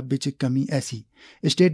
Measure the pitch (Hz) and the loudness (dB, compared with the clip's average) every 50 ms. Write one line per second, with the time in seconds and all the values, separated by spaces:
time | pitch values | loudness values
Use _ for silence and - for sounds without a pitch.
0 | 131 127 139 135 - 143 139 - 139 127 127 135 135 - 151 135 - - 123 110 | -2 -2 -2 -2 -2 -4 -4 -2 -2 0 0 0 0 0 -2 -4 -4 -4 -8 -12
1 | 107 _ _ _ - - - _ - 151 - - 180 180 | -12 _ _ _ -20 -20 -10 _ -2 0 2 4 4 4